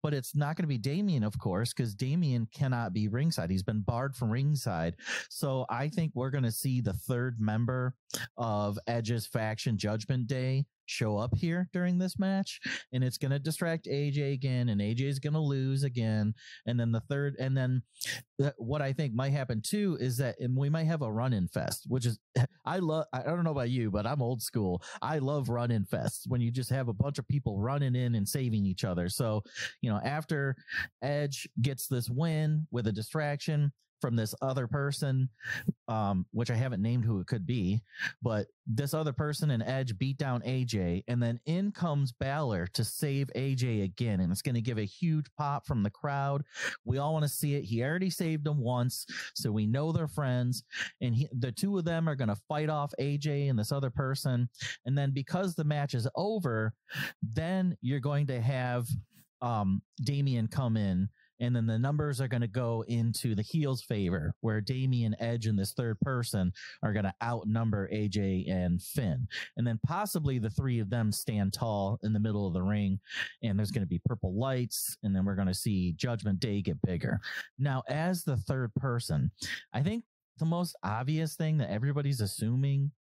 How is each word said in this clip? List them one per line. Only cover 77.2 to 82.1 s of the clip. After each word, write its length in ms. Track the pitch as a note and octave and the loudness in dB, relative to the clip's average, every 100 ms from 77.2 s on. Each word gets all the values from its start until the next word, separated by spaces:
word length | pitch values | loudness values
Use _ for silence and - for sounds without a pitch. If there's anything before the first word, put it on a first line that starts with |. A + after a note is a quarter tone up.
| - - - - | -4 -10 -12 -2
Now, 240 | C#3 C3 - | 0 0 -2
as 340 | C#3+ F3 F3+ | -2 0 0
the 140 | E3 A#2+ | 0 -2
third 340 | F#2 C3+ A#2+ | 0 -2 0
person, 560 | - C3+ A#2+ - - C3 - - - - | 0 0 -2 0 0 0 -2 -8 -8 -6
I 80 | A#2 | 0
think 220 | D3+ A#3 - _ _ - | 0 0 -6 _ _ -2
the 80 | |
most 300 | D#3+ E3+ F3 - | 0 2 -2 -4
obvious 520 | F#2+ A2 B2+ D#3 D#3+ | -4 -2 0 0 0
thing 220 | - D#3 D#3 | 0 2 4
that 140 | A2+ | 2
everybody's 500 | G#2 C3+ C#3+ C#3+ | 2 2 2 2